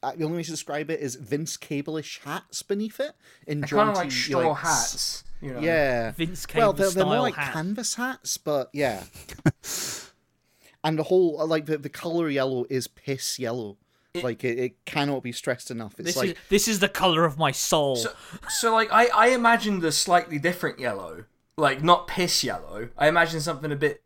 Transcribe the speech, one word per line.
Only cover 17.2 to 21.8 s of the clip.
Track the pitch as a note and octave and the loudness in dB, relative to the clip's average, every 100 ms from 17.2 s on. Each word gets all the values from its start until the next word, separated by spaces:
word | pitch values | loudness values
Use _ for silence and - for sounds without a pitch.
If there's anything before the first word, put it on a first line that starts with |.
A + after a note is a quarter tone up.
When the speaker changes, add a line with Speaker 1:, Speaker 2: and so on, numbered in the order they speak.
Speaker 3:
of | E3 C#3+ | 2 2
my | D#3 | 0
soul. | C3 - E3 C#3+ B2+ | 0 0 2 2 0
Speaker 2:
So, | A2+ - - - - | -2 -6 -18 -16 -8
so, | - A#3 | -2 2
like, | A3 G#3+ | 2 4
I, | G#3+ A#3+ | 4 6
I | G#3 A#3 | 6 6
imagined | B3+ A#3 A#3 G#3 G3 | 6 4 4 2 0
a | E3 | 0
slightly | D3 - F3 F3 D3+ | 0 4 4 2 -2
different | D#3+ F3 D#3 - | -2 0 -4 -4
yellow. | B2 G2+ F2 D#2+ G2+ _ _ - | -6 -6 -8 -14 -18 _ _ 0
Like, | D3 C3+ | 0 2